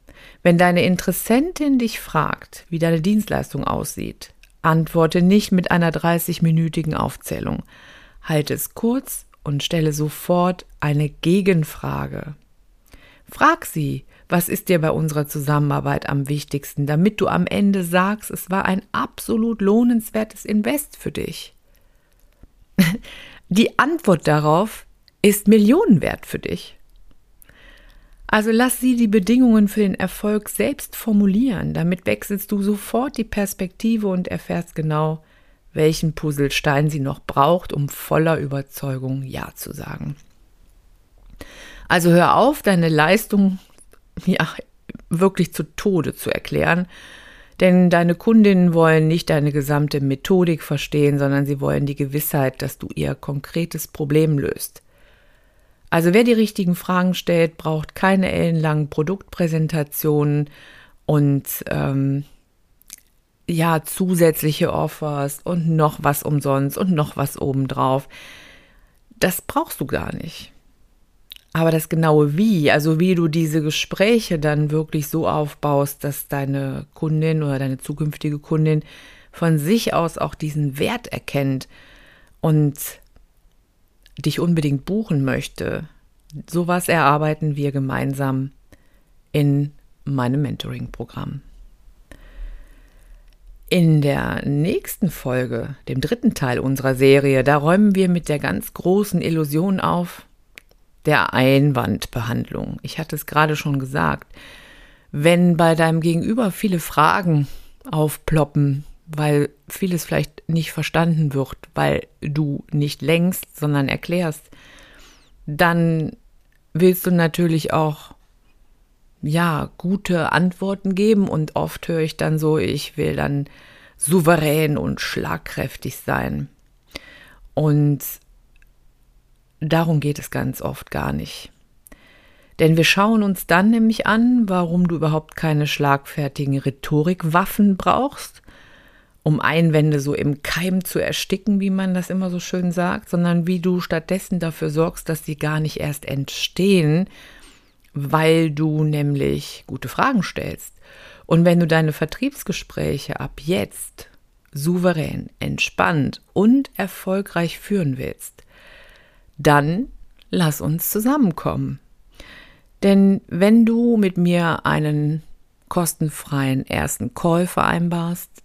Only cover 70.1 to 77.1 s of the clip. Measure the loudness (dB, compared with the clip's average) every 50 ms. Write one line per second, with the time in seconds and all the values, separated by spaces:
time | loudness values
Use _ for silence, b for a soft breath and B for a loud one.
70.1 | -8 -8 -10 -12 -14 -16 -20 -20 _ _ _ _ _ _ _ _ _ _ _ _
71.1 | _ _ _ _ -20 -20 _ _ _ 0 2 2 2 0 -2 -2 -2 0 2 4
72.1 | 6 4 4 4 2 0 2 2 2 2 4 4 2 4 2 2 2 2 2 2
73.1 | 2 2 0 0 0 0 -2 0 0 -2 -2 -2 -4 -4 -6 -6 -2 0 2 4
74.1 | 4 2 2 -2 -4 -2 0 0 0 2 0 0 0 -2 -2 -2 -4 -4 -4 -2
75.1 | -4 -2 0 0 0 0 -2 -4 -6 _ -2 0 2 2 0 0 -4 -8 -8 -8
76.1 | -8 -8 -10 -8 -6 -6 -4 -4 -4 -4 -4 -6 -8 -10 -12 _ _ -6 -4 -2